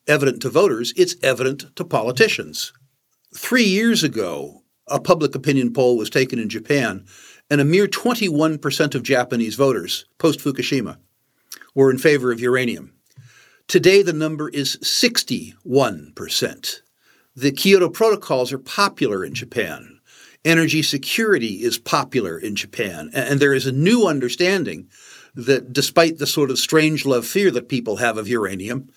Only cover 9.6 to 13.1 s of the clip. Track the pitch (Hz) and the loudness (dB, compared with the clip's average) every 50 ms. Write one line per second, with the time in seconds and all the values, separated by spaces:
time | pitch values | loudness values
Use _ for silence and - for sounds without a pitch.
9.6 | 139 135 127 101 85 - - - - _ _ - - 160 143 139 - 147 135 123 | 2 2 2 0 -4 -6 -8 -8 -10 _ _ -2 0 0 0 0 -4 -6 -4 -4
10.6 | 120 - 151 131 107 80 71 _ _ _ _ _ _ _ _ _ _ - - - | -4 -2 -2 -4 -4 -6 -12 _ _ _ _ _ _ _ _ _ _ -20 -20 -20
11.6 | - _ - 139 135 135 127 127 - 160 147 139 123 123 117 117 120 123 127 127 | -16 _ 2 4 4 4 4 4 4 4 4 4 2 -2 -2 0 0 0 0 0
12.6 | 127 120 104 - 67 - _ _ _ _ | 0 -2 -6 -8 -12 -20 _ _ _ _